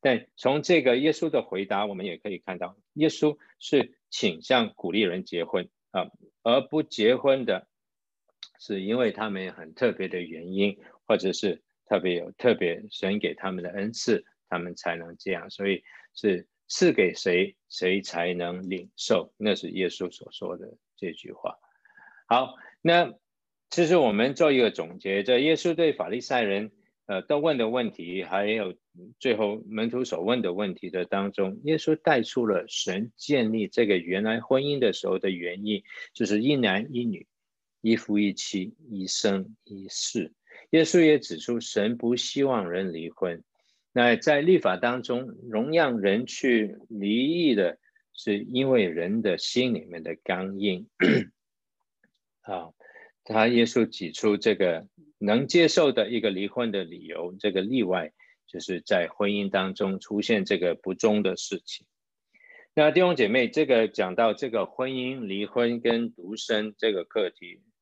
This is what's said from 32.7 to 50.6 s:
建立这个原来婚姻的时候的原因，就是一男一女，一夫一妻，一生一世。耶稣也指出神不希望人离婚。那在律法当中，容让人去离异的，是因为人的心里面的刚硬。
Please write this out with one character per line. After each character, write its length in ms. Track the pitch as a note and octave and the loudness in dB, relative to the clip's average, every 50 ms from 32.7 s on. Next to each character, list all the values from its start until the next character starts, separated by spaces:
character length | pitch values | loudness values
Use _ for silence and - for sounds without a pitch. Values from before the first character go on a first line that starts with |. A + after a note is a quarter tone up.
| - - - G2+ F2+ G2 A2+ A#2+ _ | -8 -6 -4 -4 -4 -4 -6 -6 _
建 380 | _ - - D3 C3+ A#2 A2 A2+ | _ -2 0 0 2 2 0 0
立 160 | A2+ G#2 F#2+ | -2 -2 -2
这 160 | - - A#2 | 2 0 2
个 120 | G2+ G2 | 4 2
原 260 | F2+ E2+ E2+ F#2 G2 G#2+ | 0 2 -2 -2 0 0
来 180 | A2 A2+ A#2 | 0 -2 -4
婚 220 | A#2+ - C3 C3 C#3 | 0 0 0 2 2
姻 160 | C#3+ D3 C3+ | 0 0 2
的 120 | B2+ G#2 | 2 0
时 160 | F#2 - - | 0 0 -2
候 120 | F#2+ F#2 F#2 | -2 -2 0
的 100 | - G2 | 0 -2
原 360 | F#2+ F2 F2 F2 F2+ F#2+ G#2 | -2 -2 -6 -8 -8 -6 -4
因， 180 | G#2+ G#2+ F#2+ _ - - - - - _ | -4 -4 -4 _ -12 -18 -18 -18 -18 _
就 120 | - A#2+ | -4 -2
是 160 | F#2 G#2 G#2 | 0 2 2
一 160 | A2+ C#3 D3+ | 2 2 2
男 360 | C3+ A#2+ G2+ F#2 G2+ A#2 D3+ C#3 | 2 2 2 2 0 -2 -4 -6
一 120 | A#2+ B2 | -4 -4
女， 220 | A#2 G2 - - _ _ _ _ _ _ _ _ _ _ _ | -4 -4 -6 -12 _ _ _ _ _ _ _ _ _ _ _
一 160 | - A2+ A2+ | 2 2 2
夫 240 | G#2+ - - G#2 G#2 | 2 0 -2 0 2
一 140 | G#2 G2+ F#2+ | 2 0 -2
妻， 400 | - - - - G2 F#2 G#2+ - _ D#3+ A#2+ | -4 -8 -6 -6 -6 -6 -6 -12 _ -18 -14
一 180 | G#2+ G2 F#2 | -10 -10 -6
生 480 | F2+ - - - G#2+ G2 F#2+ F#2+ F#2 A2 _ _ | -6 -6 -2 0 0 0 0 -4 -8 -14 _ _
一 240 | _ G2+ F#2+ F#2+ | _ -18 -16 -16
世。 460 | - - - - - - A2+ F2 - _ _ _ _ - - - _ | -12 -10 -8 -8 -4 -4 -4 -6 -6 _ _ _ _ -20 -20 -4 _
耶 120 | - D#3+ D#3+ | 4 4 4
稣 180 | D#3+ - F3 | 6 6 6
也 160 | E3 D#3 D3+ | 8 8 6
指 200 | C#3+ - - E2+ | 4 2 -4 -10
出 240 | D#2 - - A#2+ A#2 | -10 -4 -4 -4 -4
神 340 | - - - G#2+ G2+ A2 A#2+ | -4 -4 -2 0 0 0 -2
不 220 | A#2 A#2+ A#2 B2 | -2 0 0 0
希 260 | A#2+ - - - C#3+ C#3 | 0 -2 -4 -2 0 0
望 260 | C3+ B2+ A2 F#2+ E2+ | 2 2 0 -2 -2
人 220 | F2 F#2 G2 F#2 | -4 -4 -4 -4
离 180 | D#2+ E2 E2 E2 | -6 -8 -10 -10
婚。 320 | - - F#2+ F2+ E2+ E2 - _ _ _ _ _ _ _ _ _ _ | -6 -4 -4 -4 -4 -8 -12 _ _ _ _ _ _ _ _ _ _
那 220 | B2 A#2+ A#2+ A#2 | 4 4 4 4
在 260 | A#2 - D#3 D3 C#3+ | 4 2 2 2 4
律 180 | D3 F3 F#3 E3 | 6 4 4 6
法 160 | - F#2+ F#2 | 4 0 0
当 260 | F2+ A#2+ A#2+ B2 B2+ | 0 0 -2 -2 -2
中， 320 | A2+ - B2 B2 C3 - - - - B2 | -4 -4 -4 -4 -4 -8 -14 -14 -12 -4
容 220 | G#2+ G#2+ A#2+ D3 | -4 -2 -2 0
让 300 | D#3+ E3+ D#3+ C3+ A#2+ A2 | 2 2 2 2 0 0
人 240 | G2 G2+ G2 A2+ B2+ | 2 2 2 2 -2
去 520 | B2 - - - C3 A#2+ A2+ G#2+ G2 - - - _ | -4 -8 -2 2 4 4 4 2 0 -4 -14 -18 _
离 400 | A2+ G#2 G2 G2+ A2 A#2+ C3 D3 | -10 -4 -2 0 0 2 2 0
异 260 | E3+ F4 E3+ D3 A#2+ | 0 2 2 2 4
的， 240 | G2+ F#2 E2+ D#2 _ _ _ _ _ _ _ _ | 4 2 0 -2 _ _ _ _ _ _ _ _
是 240 | - - A2 G2+ | -10 -4 -2 -2
因 320 | G#2 - - B2+ B2+ C3+ C3 | -2 -4 -4 -2 0 2 4
为 160 | C3 A#2+ G2+ | 4 4 4
人 360 | F2 D#2+ E2+ E2+ F2+ G#2 A2+ | 2 0 -2 -2 -2 -2 0
的 160 | G#2+ G2+ F2 | 0 0 -2
心 360 | - - - - A#2+ B2+ B2+ A2+ | -2 -4 -2 0 0 0 0 0
里 120 | E2 - | -4 -6
面 180 | F2+ F2 E2 D#2+ | -10 -14 -12 -10
的 120 | E2 E2 _ _ | -10 -10 _ _
刚 360 | - F#2 F2+ F#2+ G2 G2 | -4 -4 -4 -4 -6 -6
硬。 280 | F#2+ | -2